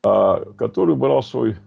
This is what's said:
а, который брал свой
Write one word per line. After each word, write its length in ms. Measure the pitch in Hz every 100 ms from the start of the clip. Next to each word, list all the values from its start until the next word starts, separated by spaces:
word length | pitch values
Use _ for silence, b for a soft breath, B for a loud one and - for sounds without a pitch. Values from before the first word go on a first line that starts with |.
| 104
а, 380 | 101 98 95 - -
который 380 | 110 185 180
брал 280 | 139 135 139
свой 340 | - 127 113 101